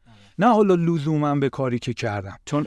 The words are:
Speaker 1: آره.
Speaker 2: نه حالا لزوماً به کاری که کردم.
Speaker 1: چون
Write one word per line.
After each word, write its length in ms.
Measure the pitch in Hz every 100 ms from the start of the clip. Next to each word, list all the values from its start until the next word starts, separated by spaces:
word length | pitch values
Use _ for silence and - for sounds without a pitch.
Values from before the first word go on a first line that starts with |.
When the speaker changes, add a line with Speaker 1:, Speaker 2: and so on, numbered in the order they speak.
| _
Speaker 1:
آره. 80 | - - -
Speaker 2:
نه 80 | 208
حالا 280 | 214 208 180
لزوماً 600 | 170 170 143 156 147 143
به 140 | 139
کاری 300 | - 131 120
که 140 | -
کردم. 440 | 117 117 104 95 - -
Speaker 1:
چون 200 | 143